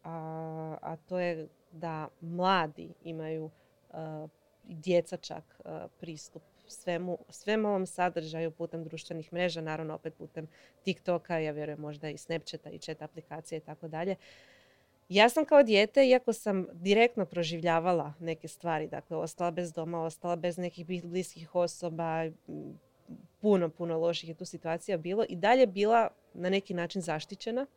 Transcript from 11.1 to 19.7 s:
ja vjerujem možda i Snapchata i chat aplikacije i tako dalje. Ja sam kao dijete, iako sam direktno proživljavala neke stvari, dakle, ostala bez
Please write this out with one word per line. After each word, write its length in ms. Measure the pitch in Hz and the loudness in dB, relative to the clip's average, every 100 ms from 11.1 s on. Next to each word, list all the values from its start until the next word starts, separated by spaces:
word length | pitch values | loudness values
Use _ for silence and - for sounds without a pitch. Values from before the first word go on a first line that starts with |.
| 175 - 165 | -2 0 -2
ja 140 | 156 | -2
vjerujem 280 | 151 151 151 | -4 -6 -6
možda 300 | 151 147 156 | -10 -8 -10
i 80 | 151 | -10
Snapchata 520 | - 165 - 160 147 | -4 -4 -4 -14 -14
i 100 | 165 | -14
chat 220 | - 156 | -10 -10
aplikacije 560 | 151 160 - 151 160 160 | -12 -14 -12 -14 -8 -10
i 40 | |
tako 260 | 156 151 165 | -10 -14 -8
dalje. 280 | 156 180 185 - - - - _ _ _ _ _ | -4 -2 -4 -8 -20 -20 -20 _ _ _ _ _
Ja 200 | 190 226 | 6 8
sam 160 | 311 302 | 6 8
kao 180 | 294 | 8
dijete, 440 | 233 202 214 - 269 | 10 6 6 6 8
iako 260 | 254 247 | 6 4
sam 340 | 214 214 196 185 | -2 0 0 -2
direktno 520 | 170 185 202 240 233 180 | -6 4 6 6 4 -2
proživljavala 880 | 175 160 165 170 165 175 170 147 147 | -2 -2 0 2 4 4 2 0 -6
neke 280 | 165 160 160 | -6 -6 -10
stvari, 400 | - 175 156 151 | -6 -2 -2 -2
dakle, 300 | 143 - 156 | -8 -6 -6
ostala 340 | 160 - 175 | -6 -2 -2
bez 220 | 165 175 | -2 -6